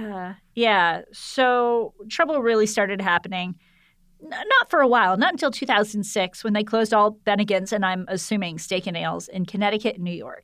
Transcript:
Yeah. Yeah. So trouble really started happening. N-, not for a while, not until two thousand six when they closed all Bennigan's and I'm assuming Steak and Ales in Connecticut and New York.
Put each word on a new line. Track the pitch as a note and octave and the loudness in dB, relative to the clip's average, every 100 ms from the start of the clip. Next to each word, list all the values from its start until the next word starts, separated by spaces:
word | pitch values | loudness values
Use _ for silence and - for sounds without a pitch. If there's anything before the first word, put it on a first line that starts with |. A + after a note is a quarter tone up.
Yeah. | G#3+ F#3+ F3+ F#3+ _ A#3 | -8 -8 -10 -14 _ -2
Yeah. | A#3 G3+ E3+ E3 - | 2 4 2 0 -8
So | - - - B3+ B3 A#3+ A#3+ G#3+ - G#3+ | -18 -6 0 2 4 2 0 -2 -8 -6
trouble | - D#4+ D4 | -2 0 2
really | A#3 A3 G#3+ | 2 2 2
started | G#3+ G3 G3 | 0 0 0
happening. | F#3+ F3 F#3 F#3 F3+ - _ _ _ _ _ _ | 0 0 0 -8 -8 -10 _ _ _ _ _ _
N-, | D#4 | -14
not | - G#4 C5+ - | -8 0 0 4
for | E4 | 4
a | C4 | 6
while, | A#3+ F#3 F#3+ | 6 4 4
not | E4 | 2
until | E4+ D4 | 0 -2
two | - C4+ | -2 0
thousand | G#3 G#3 G#3 G3+ | 2 2 -2 -4
six | G#3 F#3 - A3+ | -2 -2 -4 -2
when | |
they | G#3 | -2
closed | G#3+ A3+ A3 | 0 0 2
all | A3 G#3+ G#3+ - | 4 2 0 0
Bennigan's | G3+ G#3 F#3+ F#3+ | 0 2 0 0
and | G#3 F#3+ | -2 -2
I'm | F#3 F3+ | -2 -4
assuming | F#3 - G#3+ F3 D#3+ | -6 -4 -4 -4 -8
Steak | - F#3 F#3 | -6 -4 -4
and | E3+ | -6
Ales | E3 E3+ - | -6 -6 -8
in | F#3+ F3+ | -6 -6
Connecticut | G3 G#3 G#3+ G#3+ - | -2 0 0 -2 -4
and | F3 | -6
New | |
York. | E3+ A#2 - | -8 -12 -16